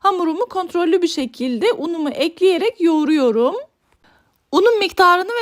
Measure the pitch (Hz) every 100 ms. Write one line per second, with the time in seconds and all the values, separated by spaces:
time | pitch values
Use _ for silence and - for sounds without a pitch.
0 | 392 370 320 320 494 370 349 349 349 359
1 | 339 302 247 - 254 233 415 - 320 330
2 | 294 - 320 - 370 339 427 508 339 311
3 | 302 311 247 226 254 440 605 _ _ _
4 | _ _ _ _ _ 302 440 440 381 -
5 | 359 359 370 466